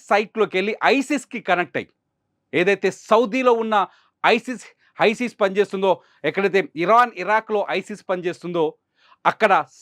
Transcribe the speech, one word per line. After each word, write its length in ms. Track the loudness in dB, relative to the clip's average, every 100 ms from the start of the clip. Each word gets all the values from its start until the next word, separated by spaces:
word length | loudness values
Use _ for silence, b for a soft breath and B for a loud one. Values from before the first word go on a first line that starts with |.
| 0
సైట్లోకి 480 | 0 0 -2 -2 -2
వెళ్ళి 180 | -4 0
ఐసిస్కి 560 | 2 2 0 -4 -6 -8
కనెక్ట్ 380 | -2 -2 -2 -6
అయ్యి, 120 | -10 _ _ _ _ _ _
ఏదైతే 380 | -2 0 0 -2
సౌదీలో 640 | -4 0 0 2 0 2
ఉన్న 340 | 0 0 -2 -2 b b _ 0
ఐసిస్, 400 | 0 -2 -12 -14 _ _ 0
ఐసిస్ 340 | 0 0 -6 -2
పనిచేస్తుందో, 600 | 0 0 -2 0 0 -2 b b -6
ఎక్కడైతే 440 | -2 0 0 -2 -2
ఇరాన్, 360 | 2 4 2 -2
ఇరాక్లో 500 | -2 -2 -2 -4 -2
ఐసిస్ 340 | -6 -6 -10 -6
పనిచేస్తుందో, 640 | -4 -4 -8 -6 -2 -2 -4 _ b b b -4
అక్కడ 400 | 0 2 2 0 _